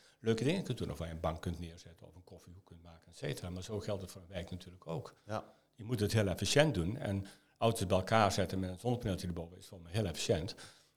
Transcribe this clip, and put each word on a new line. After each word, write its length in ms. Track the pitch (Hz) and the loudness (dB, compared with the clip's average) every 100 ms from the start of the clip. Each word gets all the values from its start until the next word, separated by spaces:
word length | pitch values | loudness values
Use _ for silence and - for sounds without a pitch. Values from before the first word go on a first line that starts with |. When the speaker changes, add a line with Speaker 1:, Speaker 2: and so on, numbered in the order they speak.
| _ _ | _ _
Speaker 1:
leuke 240 | 113 113 | 2 2
dingen 180 | 127 185 | 2 0
kunt 160 | - 117 | 0 -4
doen. 120 | 90 | -4
Of 80 | 69 | -4
waar 100 | 82 | -6
je 60 | |
een 60 | 82 | -2
bank 200 | 82 80 | -2 -2
kunt 200 | - 82 | -2 -4
neerzetten 460 | 87 85 - 82 - | -6 -12 -18 -20 -20
of 80 | |
een 100 | 87 | -20
koffiehoek 400 | 87 87 - 90 | -20 -20 -18 -20
kunt 180 | - 85 | -20 -20
maken, 280 | 85 82 - | -20 -20 -20
et 60 | 82 | -8
cetera. 340 | 76 - 90 | -6 -4 -6
Maar 120 | 90 | -6
zo 180 | 90 107 | -6 -4
geldt 220 | - 101 | -2 -4
het 80 | 95 | -6
voor 100 | - | -12
een 80 | 87 | -12
wijk 220 | 95 87 | -8 -8
natuurlijk 360 | 90 90 90 - | -10 -12 -14 -6
ook. 280 | 82 - - - | -6 -6 -12 -6
Speaker 2:
Ja. 180 | 107 - - _ | -6 -6 -14 _
Speaker 1:
Je 100 | - | -14
moet 160 | 107 120 | -4 0
het 120 | 104 | 4
heel 160 | 110 101 | 4 4
efficiënt 460 | 87 98 139 156 | 2 4 6 6
doen 220 | 101 82 113 | 4 0 0
en 300 | - 98 95 - _ - | -2 -2 -4 -10 _ 0
auto's 280 | 117 113 92 | 2 2 4
bij 100 | 92 | 2
elkaar 360 | 92 113 101 | 4 6 6
zetten 260 | 101 90 95 | 4 2 0
met 120 | 92 | -2
een 100 | 92 | -2
zonnepaneeltje 460 | 120 120 110 90 90 | 0 0 0 0 -2
erboven 320 | 87 85 87 | -4 -6 -12
is 80 | - | -18
voor 140 | 95 | -18
mij 120 | 82 | -4
heel 140 | 98 101 | 0 0
efficiënt. 480 | 78 - 98 82 - - - _ | 0 2 2 0 -6 -16 -20 _